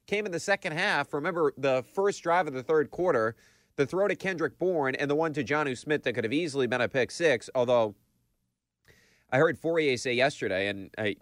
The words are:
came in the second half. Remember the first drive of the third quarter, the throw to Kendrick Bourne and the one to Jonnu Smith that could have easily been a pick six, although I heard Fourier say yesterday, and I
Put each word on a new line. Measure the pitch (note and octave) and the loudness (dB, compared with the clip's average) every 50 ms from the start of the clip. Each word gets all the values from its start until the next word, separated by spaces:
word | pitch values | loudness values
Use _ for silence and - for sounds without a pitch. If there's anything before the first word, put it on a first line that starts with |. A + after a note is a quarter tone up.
| _ | _
came | - G3 G#3 G#3 | -4 -4 -4 -2
in | G#3 E3+ | -4 -6
the | D#3+ | -4
second | - - G3 G3 - F3+ D#3 | -2 0 -2 0 -2 -4 -4
half. | D#3+ F#3+ G#3 F3+ D3 C#3+ - - | -2 0 0 0 0 -2 -2 -4
Remember | D3 C#3+ F3+ F3+ F3 D#3+ C#3+ - | -4 -2 -2 0 2 2 0 0
the | - C3+ C#3 C3 C3 B2 - - | 0 0 2 2 2 0 -4 -2
first | G3 G3 G3+ F#3+ - - | 0 0 0 0 -2 0
drive | E3+ E3 F3+ F3+ | 0 2 2 2
of | D3+ C3+ | 0 -4
the | C3 B2 | -6 -2
third | - D#3+ D#3 C#3+ A#2+ | 0 2 2 2 0
quarter, | - - F3+ F#3 D3 A#2+ A2 A2+ A#2 _ _ _ _ _ _ _ _ | -2 -2 0 2 2 2 2 0 -2 _ _ _ _ _ _ _ _
the | - C#3 | -2 -2
throw | B2+ D#3+ F#3 G3+ | 0 0 0 0
to | G3+ F#3 | 0 0
Kendrick | - - F#3+ F#3 D3+ E3 C#3+ - - | -2 -4 -6 -4 -2 -4 -4 -4 -2
Bourne | E3 F#3 F#3 D#3 C#3 C3 C3 | -2 0 0 0 0 0 0
and | - C#3+ C#3 | -2 0 0
the | C#3+ | 0
one | D3+ E3 E3 C#3+ | 0 0 0 -2
to | D3+ C3+ | -4 -2
Jonnu | G2 D3 D3+ D3+ C#3+ B2+ | 0 0 0 0 -2 -4
Smith | A#2 - D3+ D3+ C#3 - | -4 -4 -2 -2 -2 -2
that | C3+ A2 | -2 -2
could | B2 A2 | -2 -2
have | G#2+ B2 | -2 -2
easily | D3+ F3 D#3 C3 C#3+ B2+ | -2 -2 -2 -2 0 0
been | A2+ A#2+ B2 | 0 0 0
a | A#2+ G2+ | 0 0
pick | - C3+ A#2+ - | 0 0 0 -2
six, | - - E3+ D#3+ C3 A2 - - - | 0 0 2 2 2 2 -2 -4 -2
although | C3 B2 A#2+ B2 A#2+ A2+ G#2+ G2+ _ _ _ _ _ _ _ _ _ _ _ _ _ _ _ _ _ _ _ - _ _ _ _ _ _ - | 0 2 2 4 2 2 0 -2 _ _ _ _ _ _ _ _ _ _ _ _ _ _ _ _ _ _ _ -20 _ _ _ _ _ _ 0
I | - C3 | 2 4
heard | D#3 E3+ C#3+ | 4 4 2
Fourier | - - D#3+ E3+ E3 D#3 C#3+ B2+ | 0 -2 0 2 2 2 2 2
say | A#2 - C3+ A#2+ | 0 0 -2 2
yesterday, | A#2+ B2+ C#3+ - - - G#2+ F#2+ F#2 G2 | 2 2 2 0 -2 -4 -2 0 0 0
and | G2+ G2+ G2 F#2+ - - | -2 -2 -6 -10 -12 -8
I | - G#2+ G#2+ G2 - | -4 -4 -4 -4 -6